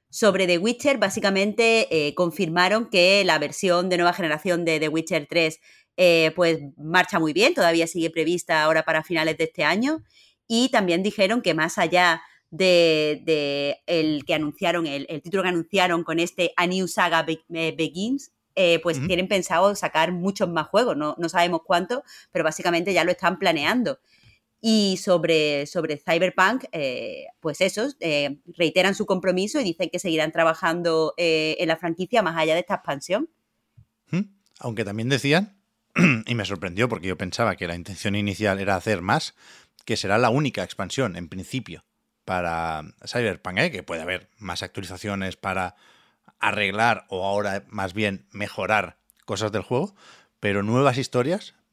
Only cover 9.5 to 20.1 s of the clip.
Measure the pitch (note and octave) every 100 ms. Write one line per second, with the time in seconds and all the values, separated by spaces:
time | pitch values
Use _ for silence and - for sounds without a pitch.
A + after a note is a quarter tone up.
9.5 | - D3+ F#3 C4 D#4+ - _ _ _ -
10.5 | A#3 B3 A#3+ F#3 E3+ G3 G3+ F#3+ A#3+ F#3
11.5 | D#3+ D#3+ - E3+ F3 F3+ D#3+ - _ _
12.5 | D#3+ F#3 F3 E3 D#3 D3+ D3+ - D#3 C#3+
13.5 | C#3+ C#3+ - - E3+ D#3 D3 C#3 D#3 D3+
14.5 | - F3+ E3+ D#3+ C#3 C#3 D#3+ E3+ F#3+ F#3
15.5 | F3 D#3+ G3 F3+ E3+ E3 E3 E3 - E3+
16.5 | - F3 F#3 F3 - F3+ E3 D#3+ D#3+ _
17.5 | E3+ E3 D3 D#3+ E3 A3 C#4 - _ _
18.5 | - F3+ E3 E3+ D3 B2 F3 F#3 G3+ E3+
19.5 | E3+ G3 G3+ - D#3 E3